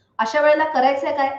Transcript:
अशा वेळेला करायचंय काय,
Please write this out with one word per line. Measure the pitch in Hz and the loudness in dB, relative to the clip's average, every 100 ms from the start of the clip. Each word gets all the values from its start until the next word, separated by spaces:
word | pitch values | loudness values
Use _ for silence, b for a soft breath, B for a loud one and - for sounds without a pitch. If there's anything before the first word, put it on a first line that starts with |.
| _ - | _ -6
अशा | 226 302 | -4 0
वेळेला | 294 302 | 2 2
करायचंय | 311 277 262 269 311 | 0 0 0 0 -4
काय, | 285 269 | -2 -4